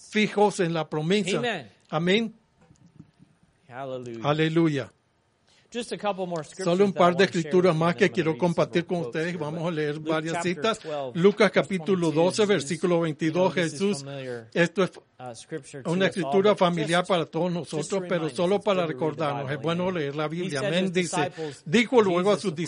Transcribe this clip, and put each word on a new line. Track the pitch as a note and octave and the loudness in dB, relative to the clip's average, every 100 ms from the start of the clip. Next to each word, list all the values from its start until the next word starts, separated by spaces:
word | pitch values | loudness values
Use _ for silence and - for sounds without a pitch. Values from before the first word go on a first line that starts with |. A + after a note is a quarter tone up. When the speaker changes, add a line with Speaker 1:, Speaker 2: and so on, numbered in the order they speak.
| - | -4
Speaker 1:
fijos | G#3+ G#3 G3+ G#3 - | 0 2 4 2 2
en | E3 | -2
la | E3 D#3+ | -2 -4
promesa. | D#3 D#3+ G#3 F3+ F3+ | -2 0 2 2 -2
Speaker 2:
Amen. | A#3+ F#3 A2 _ _ | -2 -6 -10 _ _
Speaker 1:
Amén. | D#3+ F3 G#3 A3+ - _ _ _ _ - - - _ _ _ _ _ - | -2 2 2 0 -8 _ _ _ _ -20 -20 -20 _ _ _ _ _ -18
Speaker 2:
Hallelujah. | B2 C3+ B2+ A#2+ A2+ | -12 -10 -8 -10 -4
Speaker 1:
Aleluya. | C#3+ D3+ D#3+ E3 E3 C#3 G#2 _ _ _ _ _ _ _ _ | 0 2 2 2 2 0 -6 _ _ _ _ _ _ _ _
Speaker 2:
Just | A#3+ A#3 | -10 -10
a | F3+ | -6
couple | G#3 F#3+ F3+ | -4 -4 -6
more | E3 | -6
scriptures | C#3+ - E3+ | -10 -4 0
Speaker 1:
Solo | F#3 G3+ | 4 4
un | |
Speaker 2:
that | - | 4
I | |
Speaker 1:
par | F3+ | 4
de | F3 | 6
Speaker 2:
wanna | F#3 | 2
share | F3 | 2
Speaker 1:
escrituras | D#3+ F3+ F3+ | 2 4 4
Speaker 2:
with | |
you, | D#3+ | 4
Speaker 1:
más | E3+ | 2
Speaker 2:
and | E3+ | 4
Speaker 1:
que | F#3 | 2
Speaker 2:
then | |
I'm | |
Speaker 1:
quiero | F#3 D#3+ | 2 -2
Speaker 2:
gonna | D#3 | 0
read | |
some | F3 | 0
Speaker 1:
compartir | E3+ D3+ F3 | 2 0 0
Speaker 2:
more | E3 | -2
Speaker 1:
con | F3 | -4
Speaker 2:
quotes | B2 | -4
Speaker 1:
ustedes. | D#3 E3+ | -4 -4
Speaker 2:
here, | E3+ | -4
but | D3+ | -6
Speaker 1:
Vamos | E3 E3 | -4 -4
a | |
leer | D3+ D3+ D3+ | -2 -4 -4
Speaker 2:
Luke | D#3 | -2
Speaker 1:
varias | D#3+ D#3+ | -2 -2
Speaker 2:
chapter | E3+ A3 | -4 -4
Speaker 1:
citas. | E3+ A3 G#3+ | -2 -2 -2
Speaker 2:
twelve, | D#3+ D3 C3 E3 | -6 -8 -6 4
Speaker 1:
Lucas | G3 G3 | 4 6
Speaker 2:
verse | G3 | 4
Speaker 1:
capítulo | G3 C#3+ F#3 D#3+ F#3 E3 | 4 0 -2 0 0 2
Speaker 2:
twenty-two, | D3+ | 4
Speaker 1:
doce, | F3+ A3 | 2 4
Speaker 2:
this | |
is, | G3+ | 2
Speaker 1:
versículo | F3+ C#3+ F3 F3+ | 2 0 -2 0
Speaker 2:
you | E3+ | 2
know, | |
Speaker 1:
veintidós. | E3 - D#3+ E3+ F#3 D#3+ | 0 -2 -2 2 2 2
Speaker 2:
this | D#3+ | -2
is | |
Speaker 1:
Jesús, | C#3+ G3+ F3 | -2 -2 -2
Speaker 2:
familiar, | C#3 C#3 C3 A#2+ A2+ | -8 -10 -8 -10 -4
Speaker 1:
esto | E3+ E3+ G3+ | 0 2 2
es | F3 - - - | -2 -4 -20 -16
Speaker 2:
uh, | B2+ | -14
scripture | A2+ - D#3 - C#3+ | -14 -14 -14 -12 -8
to | B2+ | -4
Speaker 1:
una | F3+ | 0
Speaker 2:
us | |
all, | F#3 | 0
Speaker 1:
escritura | G3 C#3 - G#3 | 0 0 2 2
Speaker 2:
but | G3 | 4
Speaker 1:
familiar | F3 F3 D3+ F3 | 2 0 0 0
Speaker 2:
just | F3+ | 2
Speaker 1:
para | F3 D3 | 0 -2
todos | D#3+ F3+ | -2 -2
Speaker 2:
to | E3+ | -4
Speaker 1:
nosotros, | C3+ D#3 F3 G3 F3+ | -4 -6 -4 -4 -2
pero | F3+ | -2
Speaker 2:
remind | D#3+ - | -2 -2
Speaker 1:
solo | F3 G3+ | 0 0
Speaker 2:
us, | |
it's | G#3 | 0
Speaker 1:
para | F#3 | 0
Speaker 2:
good | E3 | -2
to | |
Speaker 1:
recordarnos. | C3+ D#3 D3 D3 A#2+ C3+ | -2 -4 -2 -4 -4 -6
Speaker 2:
remind | C#3+ | -4
Speaker 1:
Es | |
bueno | D3+ E3+ F3+ | -2 -2 -2
Speaker 2:
them. | F3+ | -2
Speaker 1:
leer | C#3+ D3 | -4 -4
la | D3+ | -4
Speaker 2:
He | |
Speaker 1:
Biblia. | E3+ F#3 | -4 -4
Speaker 2:
said | C3+ | -4
to | - | -2
Speaker 1:
Amén. | F3 | 0
Speaker 2:
his | F#3+ | 0
Speaker 1:
Dice, | F3 E3+ - | 0 0 -2
Speaker 2:
disciples, | - - D#3 C3 - | -2 -4 -10 -10 0
Speaker 1:
dijo | G#3 A3 B3 | 2 4 4
luego | G3 F3 G3 | 4 4 2
a | G#3 | 2
Speaker 2:
Jesus, | |
Speaker 1:
sus | G3+ | -2
Speaker 2:
of | |
course, | D#3 | -4